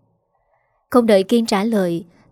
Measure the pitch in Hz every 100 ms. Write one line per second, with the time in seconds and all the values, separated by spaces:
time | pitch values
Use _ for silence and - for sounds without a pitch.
0 | _ _ _ _ _ _ _ _ _ 254
1 | 226 202 190 233 226 202 214 220 180 170
2 | - _ _